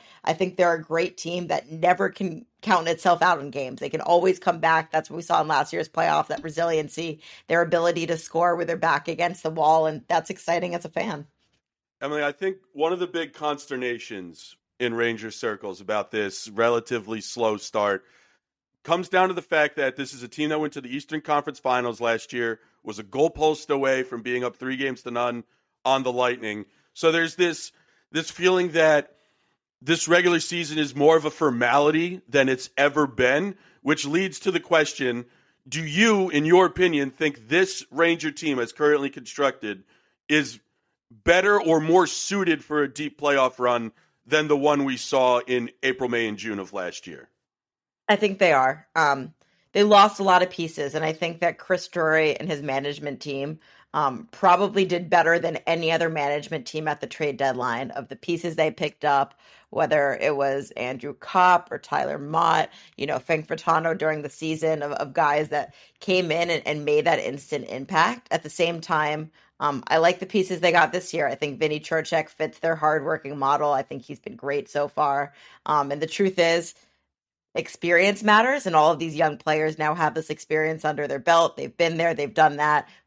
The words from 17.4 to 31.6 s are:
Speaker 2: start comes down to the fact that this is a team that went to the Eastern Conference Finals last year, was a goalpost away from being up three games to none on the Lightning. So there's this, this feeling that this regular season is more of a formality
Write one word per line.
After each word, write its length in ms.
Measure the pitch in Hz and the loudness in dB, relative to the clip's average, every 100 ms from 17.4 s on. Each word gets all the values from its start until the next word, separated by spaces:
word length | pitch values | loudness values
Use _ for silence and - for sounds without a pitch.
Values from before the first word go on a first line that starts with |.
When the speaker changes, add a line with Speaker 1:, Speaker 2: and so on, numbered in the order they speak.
| 113 104 | -2 -2
Speaker 2:
start 480 | - 110 101 95 _ _ _ _ _ _ _ _ | -4 -2 0 -2 _ _ _ _ _ _ _ _
comes 240 | - 170 175 | -2 -2 0
down 200 | 185 185 | 0 0
to 60 | |
the 80 | 175 | -2
fact 340 | - 160 147 - | -2 0 0 0
that 180 | 135 | -4
this 180 | 127 131 | -4 -10
is 120 | 135 | -12
a 40 | 120 | -12
team 200 | - 151 | -6 -4
that 100 | 151 | -2
went 140 | 151 | -4
to 80 | 147 | -8
the 140 | 127 | -12
Eastern 260 | 135 - 156 | -12 -8 -8
Conference 400 | 151 147 143 135 | -2 -2 -2 -6
Finals 400 | 131 123 120 110 | -2 0 -2 -2
last 320 | 117 113 - | 0 -2 -4
year, 260 | 123 117 110 _ _ | -6 -4 -6 _ _
was 160 | 110 104 | -14 -14
a 60 | |
goalpost 680 | 101 131 160 160 156 151 - | -8 0 0 2 0 0 -2
away 320 | 143 135 131 | 0 2 0
from 200 | 127 117 | -2 -8
being 200 | 113 123 | -4 -2
up 140 | 123 - | -4 -6
three 200 | 131 131 | -8 -4
games 260 | 139 123 | -6 -6
to 80 | 123 | -8
none 320 | 120 120 120 - _ _ _ | -4 -4 -4 -12 _ _ _
on 180 | 127 135 | 0 2
the 100 | 127 | 0
Lightning. 520 | 123 123 123 110 104 98 _ _ | 0 0 0 -6 -8 -10 _ _
So 200 | - 160 | -2 2
there's 240 | 165 165 - | 2 0 0
this, 340 | 175 156 - _ _ _ _ | -2 -2 -12 _ _ _ _
this 180 | 156 160 | -8 -6
feeling 440 | - 180 185 180 | 0 2 2 0
that 420 | 160 156 151 143 _ _ _ _ _ _ _ | 2 4 4 0 _ _ _ _ _ _ _
this 280 | 131 165 151 | -2 -2 2
regular 320 | 175 180 170 | 4 4 0
season 380 | - 175 156 156 | -2 -6 -6 -4
is 180 | 147 131 | -4 2
more 200 | 143 160 | 4 4
of 80 | |
a 60 | 151 | 2
formality 920 | - 156 120 | 0 0 2